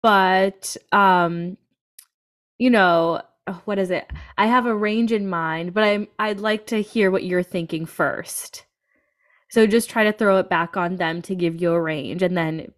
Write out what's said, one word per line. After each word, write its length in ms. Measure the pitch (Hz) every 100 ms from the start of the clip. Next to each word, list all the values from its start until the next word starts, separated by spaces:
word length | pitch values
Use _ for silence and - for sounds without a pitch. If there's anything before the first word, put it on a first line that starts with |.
but, 760 | 226 202 190 185 190 196 - - _
um, 640 | 202 196 185 170 170 170 180 _ _ _ _ _ _ _ _ _ _
you 120 | 247
know, 520 | 233 185 170 165 165 - _ -
oh, 140 | 180 -
what 140 | 196
is 120 | 185
it? 180 | 180 - - - -
I 100 | 214
have 180 | 247 240
a 80 |
range 380 | 214 208 214 233
in 160 | 220 196
mind, 460 | 175 165 160 170
but 100 | 185
I'm, 240 | 214 208 208 -
I'd 220 | 214 202
like 280 | 214 214 214
to 140 | 220
hear 300 | 202 233 196
what 140 | 190 185
you're 180 | 180
thinking 420 | 180 185 165 160 160
first." 760 | - 151 - - - - - _ _ _ _ _ _ _ _ _
So 180 | - 220
just 220 | 226 226
try 160 | 233 214
to 80 |
throw 240 | 214 208 190
it 100 | 185
back 300 | 170 170 -
on 180 | 175 180
them 260 | 165 170
to 120 | 170 185
give 260 | 175 165
you 120 | 175
a 80 | 170
range 420 | 160 156 135 170
and 140 | 180 180
then 340 | 160 160 -